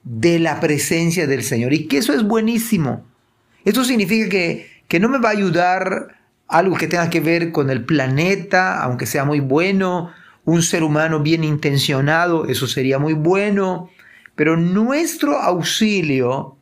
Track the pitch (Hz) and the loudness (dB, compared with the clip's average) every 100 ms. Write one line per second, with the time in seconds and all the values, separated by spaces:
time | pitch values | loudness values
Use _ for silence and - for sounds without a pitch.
0 | - 113 170 170 165 151 160 147 - 165 | -10 0 2 4 2 0 0 0 0 0
1 | 170 170 147 135 110 120 123 151 151 277 | 0 0 0 -2 -2 -2 0 -2 0 0
2 | 247 277 208 226 220 233 226 196 135 113 | 0 0 2 0 0 -2 0 -2 -2 -6
3 | - _ _ _ _ _ - 226 247 240 | -12 _ _ _ _ _ -2 0 0 0
4 | 180 220 214 190 170 - - - _ 170 | 0 0 0 -2 -2 -4 -10 -20 _ 0
5 | 226 269 226 208 190 170 180 185 190 190 | 2 2 0 2 0 2 2 0 -2 -4
6 | - - _ _ - 165 190 160 156 175 | -8 -20 _ _ 0 2 2 0 -2 -2
7 | 170 165 151 170 170 165 135 131 113 156 | 0 0 0 0 0 0 0 -2 0 0
8 | 131 135 175 196 170 185 185 185 127 123 | 2 0 0 -2 0 0 0 -2 -4 -4
9 | 127 151 139 147 135 143 185 196 185 180 | -4 -2 0 0 0 0 2 0 0 -2
10 | 170 - - _ - 170 165 180 156 151 | -6 -14 -20 _ 0 2 2 0 0 0
11 | 160 156 151 165 156 147 151 139 - 135 | 0 0 0 0 0 -2 0 0 0 0
12 | 143 165 175 165 151 127 123 - 131 135 | 2 2 2 0 -2 -4 -4 -2 0 0
13 | 151 156 156 190 208 202 190 175 170 _ | 0 0 2 2 2 0 0 -4 -10 _
14 | - - - - 151 165 170 190 233 285 | -20 -20 -16 0 2 2 2 2 2 0
15 | 330 - 285 285 175 180 - - 214 202 | -2 -2 -2 0 0 0 -2 0 0 0
16 | 156 131 123 139 - - | 0 0 0 -2 -8 -18